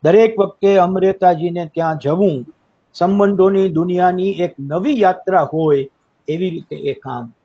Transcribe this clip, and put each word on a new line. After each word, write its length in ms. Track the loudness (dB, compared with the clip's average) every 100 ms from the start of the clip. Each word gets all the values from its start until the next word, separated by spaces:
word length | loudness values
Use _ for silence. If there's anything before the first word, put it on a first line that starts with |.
દરેક 360 | 4 4 4 2
વખતે 380 | -4 0 2 4
અમૃતાજીને 920 | 2 2 0 2 2 2 -2 -6 -8
ત્યાં 240 | -4 -4 -2
જવું 480 | -2 0 0 -2 -10 -20 _ _ _
સંબંધોની 760 | -4 0 2 2 4 2 2 0
દુનિયાની 640 | 0 -2 0 0 0 -4
એક 240 | -4 -6 -6
નવી 400 | -8 -4 -2 0
યાત્રા 400 | 0 0 0 0
હોય 480 | 0 -2 0 0 -2 _ _ _ -8
એવી 220 | -6 -4
રીતે 260 | -6 -12 -10
એ 180 | -8
કામ 380 | -8 -10 -12 -12 _